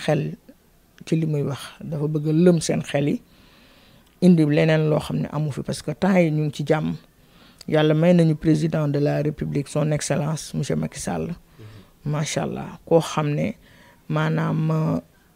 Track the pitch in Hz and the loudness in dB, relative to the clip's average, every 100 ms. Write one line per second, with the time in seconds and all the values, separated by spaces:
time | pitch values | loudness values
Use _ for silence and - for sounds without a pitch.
0 | - 151 156 170 _ - _ _ _ _ | -2 -2 -2 -10 _ -20 _ _ _ _
1 | - 160 160 147 135 135 - - 135 151 | -4 -2 0 -2 -2 -6 -12 -16 -10 -6
2 | 151 156 151 156 180 165 - 156 - 143 | -4 -2 0 4 6 4 2 -4 -2 -2
3 | 143 247 - _ - - _ _ _ _ | 0 -2 -8 _ -20 -20 _ _ _ _
4 | _ - 180 170 151 147 160 156 156 151 | _ 2 6 6 6 4 4 4 2 0
5 | - - - 151 151 143 - - - 143 | 0 -4 -4 -4 -4 -6 -8 -8 -8 -2
6 | 185 190 165 151 151 - 143 156 160 160 | 2 4 4 2 -2 -4 -2 0 0 -6
7 | _ _ _ _ - - - 156 156 156 | _ _ _ _ -20 -16 -2 2 4 4
8 | 170 175 160 151 160 151 160 160 147 143 | 4 6 4 2 2 2 2 0 0 0
9 | 143 147 151 147 156 147 135 151 151 147 | 0 0 -2 -4 -4 -4 -4 -2 -2 -2
10 | - 143 147 156 - 160 143 - 156 - | -2 -2 -2 -4 -6 -6 -4 -2 -4 -8
11 | - 87 165 175 _ - 107 107 - _ | -6 -6 -6 -10 _ -20 -20 -20 -20 _
12 | 147 151 151 - 143 131 147 - - 165 | -6 -4 -4 -4 -4 -6 -10 -12 0 2
13 | 156 - 147 147 - - - - - _ | 2 -4 -2 -2 -4 -6 -18 -20 -20 _
14 | - 156 160 160 160 160 160 160 160 165 | -6 -2 -2 -2 -2 -2 -2 0 -2 -4
15 | - _ _ | -6 _ _